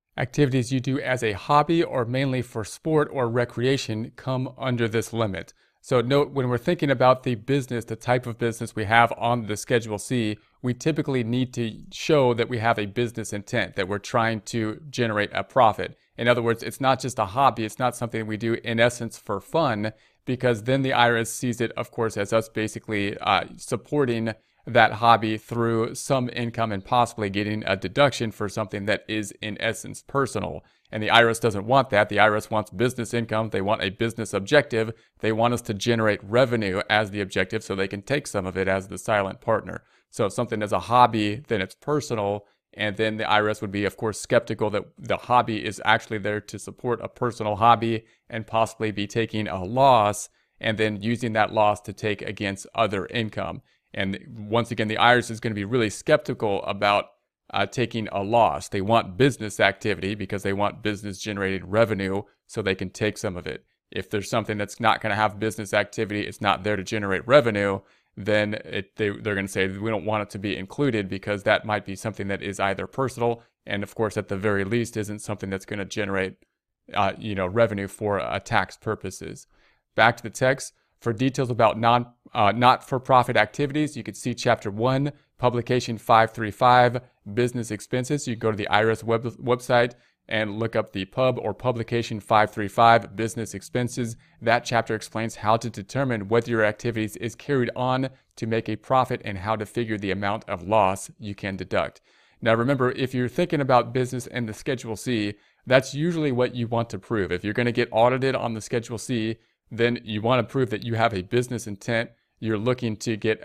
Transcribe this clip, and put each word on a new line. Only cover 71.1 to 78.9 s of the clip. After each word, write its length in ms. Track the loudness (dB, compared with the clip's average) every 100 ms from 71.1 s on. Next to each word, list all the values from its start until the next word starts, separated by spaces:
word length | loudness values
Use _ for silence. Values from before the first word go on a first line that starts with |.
| -6 -6 -2
that 240 | 2 0 0
might 200 | -4 -4
be 100 | -8
something 320 | -8 -6 -6
that 160 | -4
is 160 | -6 -2
either 260 | -2 -2 -6
personal 560 | -4 -4 0 -2 -2 _ _ -8
and, 160 | -6
of 140 | -6 -4
course, 200 | -2 -2
at 120 | -4
the 100 | -2
very 260 | 0 0
least, 320 | 0 -2 -2 -6
isn't 280 | -8 -8
something 260 | -8 -8 -6
that's 160 | -8 -6
gonna 200 | -8 -6
generate, 500 | -6 -2 -2 -2 -6 _ _ _ _ -6
uh, 200 | 0 0 -2
you 160 | -6
know, 140 | -2 -2
revenue 400 | 2 2 0 -6
for, 320 | -4 -2 -2
uh, 180 | -2 -6
tax 400 | -2 -2 -2 -8
purposes. 720 | -6